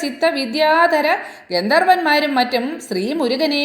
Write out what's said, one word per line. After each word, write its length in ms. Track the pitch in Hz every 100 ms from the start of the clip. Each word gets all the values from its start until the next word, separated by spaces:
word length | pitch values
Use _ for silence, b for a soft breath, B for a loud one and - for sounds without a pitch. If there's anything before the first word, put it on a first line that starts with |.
സിദ്ധ 240 | 285 247 330 285
വിദ്യാധര 720 | 262 277 311 320 339 311 294 403 B B B
ഗന്ധർവന്മാരും 800 | 175 202 302 370 359 320 294 302 262
മറ്റും 260 | 247 240 254 320 -
ശ്രീ 180 | 185 208 320
മുരുകനെ 400 | 247 262 311 285